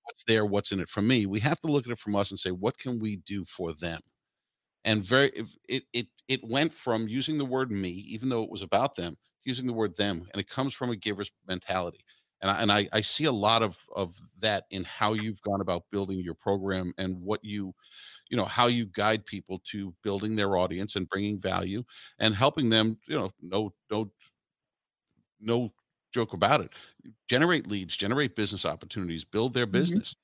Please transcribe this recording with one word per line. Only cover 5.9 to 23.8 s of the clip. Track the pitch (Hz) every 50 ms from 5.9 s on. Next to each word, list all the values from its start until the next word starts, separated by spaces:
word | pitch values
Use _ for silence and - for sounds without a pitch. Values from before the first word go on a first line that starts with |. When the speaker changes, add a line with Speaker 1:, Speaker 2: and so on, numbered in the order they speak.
| -
Speaker 1:
it, | 120 120 - _ _ _
it | - 131 127 -
went | 113 113 139 156 165 -
from | - - 127 113 110 113
using | 107 113 135 131 - 156
the | 151 139
word | 127 123 131 131 123
"me," | 107 98 95 90 87 95 98 - 110
even | 110 120 131
though | 127 113 110
it | -
was | 90 104 98
about | 78 - 110 127 139 -
them, | - 87 87 - - _ _ _ _ -
using | 127 127 123 127
the | 127 120
word | 113 110 101 85
"them," | - 101 101 95 82 90 90
and | - 101
it | 95 -
comes | - - 131 139 -
from | - 131 123
a | 117
giver's | 95 - 107 101 92 101 - _ _ _
mentality. | - 92 90 - - 92 92 90 87 - - _ _ _ _ _ _ _ -
And | 95 98
I, | 98 -
and | 113 104
I, | 101 104 101 90 -
I | 107
see | 107 - - - 151
a | 156
lot | 127 104 101 107 113 113 113
of, | 101 87 - - - -
of | - 98 85 85 - - - _ -
that | 101 110 104 95 - -
in | - 95 85
how | - - - 110 104 110
you've | 110 104 113 104 -
gone | - 107 101 98
about | 95 90 90 87 - -
building | - 101 98 95 98 92
your | 90 87 82
program | - - 104 98 98 95 98 95 92 90 90 85
and | - 95 92 92 92
what | 87 95 107 - -
you, | 107 104 104 98 92 92 _ _ - - - - - - - _ -
you | -
know, | - 95
how | - - - 123
you | 120 120 120 117
guide | 98 87 - 104 107 110 113 -
people | - - 95 - - 92 90 - -
to | - 104 98 95 87 _ -
building | 104 98 98 98 107 110
their | 107 101 98 98
audience | 90 92 90 85 90 98 104 -
and | 98 92 -
bringing | - 98 101 104 104 98
value | 95 95 92 92 90 92 98 113 123 _ - - - - _ -
and | 107 110 107
helping | 92 131 135 - - 135 113
them, | 113 110 110 113 110 - _
you | - -
know, | - 98 98 - -
no, | - 87 95 101 107 104 - _